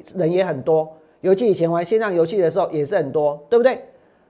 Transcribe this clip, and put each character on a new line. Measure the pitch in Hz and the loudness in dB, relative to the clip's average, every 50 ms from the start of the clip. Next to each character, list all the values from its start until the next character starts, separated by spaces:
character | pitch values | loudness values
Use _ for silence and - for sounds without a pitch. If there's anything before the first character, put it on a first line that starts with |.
| - - - | -20 -12 -6
人 | 190 170 160 | -2 -2 0
也 | 175 185 190 | 0 0 0
很 | 175 151 131 - | -2 -4 -4 -2
多， | 170 160 156 156 156 - - _ _ _ _ | 0 0 0 0 -2 -10 -18 _ _ _ _
尤 | - 185 190 | 0 0 2
其 | 190 240 | 2 2
以 | 220 180 | 0 2
前 | - 165 165 | 2 0 0
玩 | 170 170 175 | 0 -2 -2
线 | 175 226 220 | 0 0 0
上 | 226 208 180 | 0 0 0
游 | 170 165 | 0 0
戏 | 165 214 202 | 0 0 0
的 | 175 160 | 0 0
时 | 165 185 | 0 0
候 | 170 - 160 | -2 -2 -2
也 | 151 143 | -4 -4
是 | 139 202 | -2 -2
很 | 185 156 135 135 | -2 -2 -2 -2
多， | 156 147 147 143 147 - - | 0 0 0 -2 -4 -4 0
对 | 233 | 2
不 | 233 240 | 2 4
对？ | 262 233 - - - - _ _ _ _ _ _ _ | 2 0 0 -6 -16 -20 _ _ _ _ _ _ _